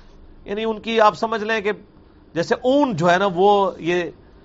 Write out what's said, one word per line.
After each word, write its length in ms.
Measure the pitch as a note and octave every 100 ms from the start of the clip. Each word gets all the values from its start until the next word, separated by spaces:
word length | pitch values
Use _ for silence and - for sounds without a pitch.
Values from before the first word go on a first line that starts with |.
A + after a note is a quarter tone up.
| - - - -
یعنی 200 | - G3+
ان 160 | A3 G#3+
کی 200 | G#3+ A3+
آپ 140 | G#3+
سمجھ 300 | - A3+ A3
لیں 160 | G#3 A3
کہ 120 | G3 G3+ - - - _ -
جیسے 200 | D#3+ E3+
اون 420 | - B3+ C#4 C#4 F3
جو 140 | F3
ہے 80 | F3+
نا، 100 | G3+
وہ 360 | E3+ G3+ G3+ G3 -
یہ 240 | D#3+ F3+ E3+ - - -